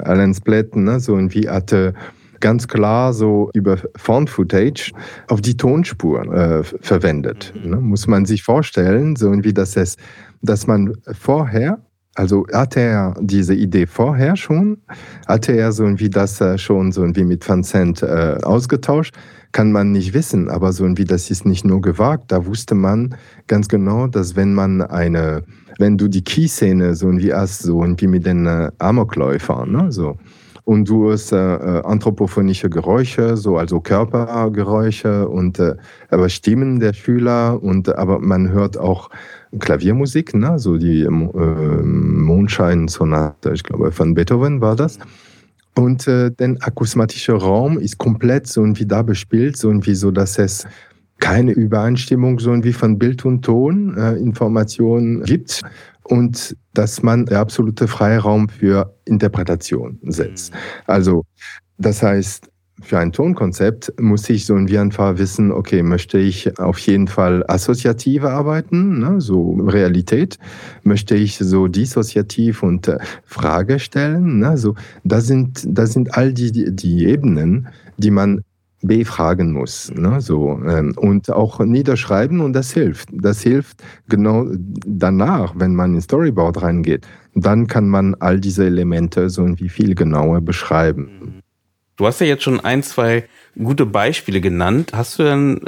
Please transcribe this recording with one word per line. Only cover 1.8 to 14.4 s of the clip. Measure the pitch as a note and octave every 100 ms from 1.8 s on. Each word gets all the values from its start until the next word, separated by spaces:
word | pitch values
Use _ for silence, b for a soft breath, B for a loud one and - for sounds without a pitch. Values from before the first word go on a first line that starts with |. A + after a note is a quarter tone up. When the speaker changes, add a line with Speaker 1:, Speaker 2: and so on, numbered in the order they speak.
| F#2 F#2 B B B -
Speaker 1:
ganz | A2 A#2 B2
klar | - G#2 A#2 B2+
so | A2 G#2+ G#2 G#2
über | G#2 G2 F#2 - -
Found | - B2 D3
Footage | - E2+ F#2+ B2+ C3+ - B B B -
auf | G#2+
die | A2+ B2
Tonspur, | B2+ D#3 F3 G#2 E2 C2 -
äh, | F2+ E2 D#2+
f-, | D#2+ -
verwendet, | - F#2 F2 D2+ B1+ - - -
Speaker 2:
Mhm. | F2
Speaker 1:
ne? | G#2
Muss | A#2+ G2+ A2+
man | G2+ G2
sich | G#2+
vorstellen, | - C3+ D3+ G2 F2+ A2 D#3 C3+
so | G#2
irgendwie, | G2+ G#2+
dass | G2+ F#2 G2
es, | F#2 - B B B B
dass | G#2 G#2 -
man | G#2 G2 - - A2
vorher, | - D3+ C3+ A2 C#3+ A3+ _ _ _
also | - F#2+ G2+ -
hatte | A2+ C3 C3
er | A#2+ G#2 F#2 F#2
diese | G2+ G2+ F2+
Idee | G2 G2 F#2 E2+
vorher | - B2+ C3 C#3
schon, | G3